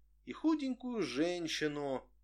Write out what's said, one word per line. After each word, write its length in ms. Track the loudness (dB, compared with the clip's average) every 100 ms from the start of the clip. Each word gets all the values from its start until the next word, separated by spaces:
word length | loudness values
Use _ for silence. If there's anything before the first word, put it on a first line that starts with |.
| -20 -16 -12
и 80 |
худенькую 680 | -2 2 2 0 -4 -4 -2
женщину, 1040 | 0 2 2 2 -2 0 0 0 -2 -2 -4 -20